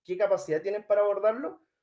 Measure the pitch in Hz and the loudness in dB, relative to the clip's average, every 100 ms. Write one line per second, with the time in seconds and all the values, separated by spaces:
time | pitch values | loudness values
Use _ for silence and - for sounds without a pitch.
0 | - 180 202 185 190 233 196 208 208 208 | -10 -2 0 0 0 -2 -2 -6 0 2
1 | 208 196 214 233 311 - _ _ | 2 2 0 -2 -6 -10 _ _